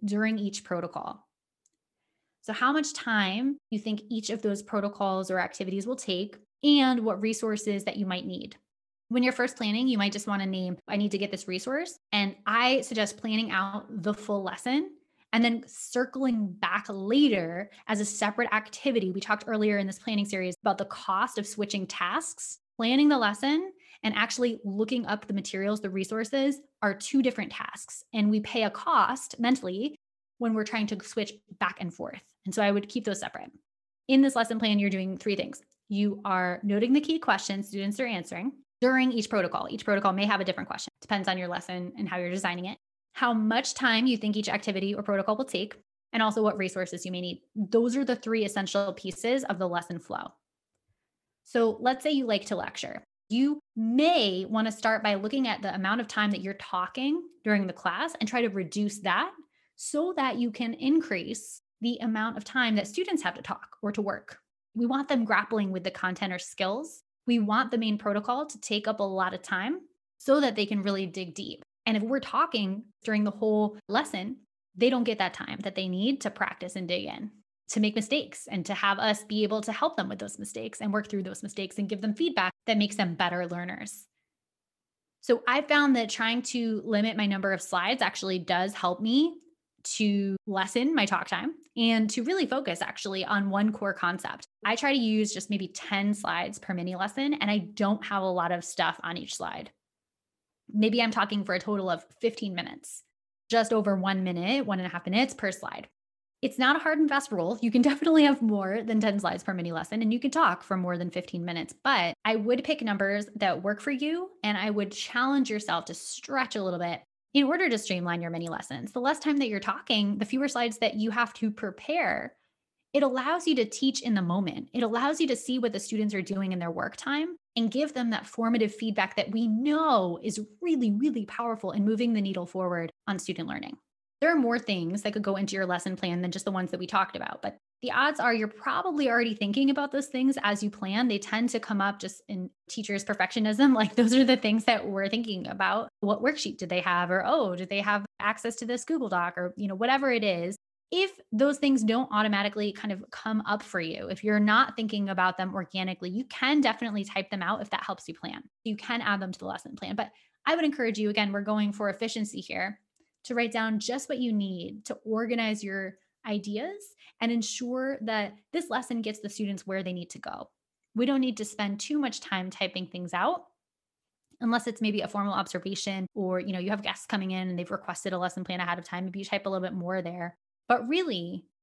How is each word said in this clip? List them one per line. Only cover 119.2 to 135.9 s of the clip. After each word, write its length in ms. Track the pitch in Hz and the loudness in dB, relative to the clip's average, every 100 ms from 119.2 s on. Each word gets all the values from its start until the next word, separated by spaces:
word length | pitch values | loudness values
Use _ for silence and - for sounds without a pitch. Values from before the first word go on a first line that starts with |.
| 302 285 | 0 2
that 100 | 247 | 2
you're 120 | 202 | -2
talking, 580 | 196 233 - 220 202 208 | -2 -2 0 2 2 0
the 80 | 208 | -2
fewer 220 | 262 277 | 0 0
slides 320 | 247 233 220 | 0 -2 0
that 160 | 220 214 | 0 2
you 160 | 220 | 0
have 220 | 208 233 - | 0 -2 -2
to 160 | 220 | -4
prepare. 840 | 214 202 - - 330 214 - - - _ _ _ _ _ | -2 -8 -8 -4 0 0 -2 -6 -14 _ _ _ _ _
It 100 | 285 | 2
allows 420 | 269 254 262 349 339 | 2 2 0 0 2
you 80 | 254 | 2
to 100 | 214 | 2
teach 360 | - 269 - | 0 0 2
in 140 | 240 208 | 2 2
the 60 | |
moment. 480 | 175 185 180 - - | 2 2 0 -4 -6
It 80 | 240 | -2
allows 400 | 233 233 269 311 | 0 2 2 2
you 60 | 302 | 2
to 80 | 240 | 0
see 240 | - 254 | -2 0
what 140 | 233 | 0
the 60 | 196 | -2
students 360 | - 214 214 202 | -2 0 0 0
are 60 | |
doing 300 | 185 196 190 | -2 -2 -2
in 60 | 180 | -2
their 140 | 170 | -2
work 240 | 170 - - | -4 -4 -6
time 400 | 269 294 330 330 _ - | -4 -2 -2 -6 _ -2
and 140 | 226 | 0
give 240 | 262 302 | 0 -2
them 160 | 262 233 | -2 -2
that 160 | 214 - | -2 -4
formative 480 | - 226 233 220 | -2 2 2 2
feedback 440 | 214 220 208 190 - | 0 -2 0 0 0
that 120 | - | -2
we 180 | 226 233 | 0 2
know 720 | 220 285 302 320 233 180 170 | 2 2 4 4 4 4 -2
is 160 | 214 214 214 - | -4 -6 -8 -4
really, 300 | 349 302 226 | 0 2 2
really 340 | 208 294 233 202 | 4 2 0 -4
powerful 480 | - 233 220 190 | -4 -4 -2 -2
in 120 | 208 208 | 2 2
moving 280 | 220 240 | 4 2
the 80 | 214 | 2
needle 240 | 196 185 175 | 0 -2 -4
forward 460 | 185 180 175 165 - - | -2 0 0 -4 -6 -4
on 140 | 190 | -4
student 280 | - 165 160 | -4 -6 -6
learning. 300 | - - - _ _ _ - | -6 -10 -14 _ _ _ 2
There 120 | 311 | 4
are 80 | 330 | 6
more 180 | 233 233 | 4 2
things 460 | 226 190 165 202 | 0 -2 0 -2
that 100 | 208 | -2
could 80 | 208 | -2
go 140 | 202 196 | 0 0
into 200 | 196 196 | 0 -2
your 120 | 185 | 0
lesson 280 | 180 190 | -2 -2